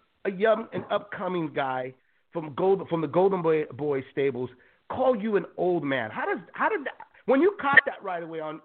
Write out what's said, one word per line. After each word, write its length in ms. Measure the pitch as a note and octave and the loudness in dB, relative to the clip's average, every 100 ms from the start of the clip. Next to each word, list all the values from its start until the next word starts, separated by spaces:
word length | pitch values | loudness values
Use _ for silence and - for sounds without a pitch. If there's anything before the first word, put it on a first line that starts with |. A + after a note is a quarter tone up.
| _ _ | _ _
a 80 | G3+ | -6
young 360 | F#3 A3 A3 A#3 | 2 2 2 0
and 140 | F#3 - | -8 -4
upcoming 640 | G3+ - - F#3 F3+ D#3 | -4 -4 -6 -2 -2 -2
guy 400 | C#3 C3+ C3 B2+ B2+ _ _ _ | -2 -2 -2 -6 -12 _ _ _
from 220 | E3+ D#3 C3+ | -8 -6 0
Gold-, 320 | F#3+ F#3+ C#3 | 2 2 2
from 140 | E3 | -2
the 60 | D3+ | 0
Golden 340 | E3 F#3+ F#3 | 4 4 2
Boy, 240 | D#3+ D#3 D3+ | 2 2 0
Boy 320 | A#2+ D3 C3+ C3+ | -4 -2 -2 -2
stables 380 | - C#3 A#2+ B2+ - _ _ - | -2 -2 -2 -8 -10 _ _ -8
call 280 | - C4 A#3 | 0 2 2
you 180 | A3 G3 | 2 0
an 100 | E3 - | 0 -2
old 260 | F3 F3 | 0 2
man? 280 | C#3+ C3 A2 | 0 -2 -2
How 140 | D#3 G4+ | -4 -4
does, 140 | D4+ E3 | -4 -6
how 160 | - D4+ | -2 -2
did 160 | G4 B3+ | -2 -6
that, 80 | - - _ - | -12 -20 _ 2
when 160 | C4+ | 4
you 160 | F#4 G4+ | 4 2
caught 220 | C#4 C#4 C4+ | 2 4 4
that 160 | - | -2
right 220 | G3 E3+ | -6 -6
away 160 | E3 D#3+ | -6 -6
on, 220 | D#3 D#3 | -8 -8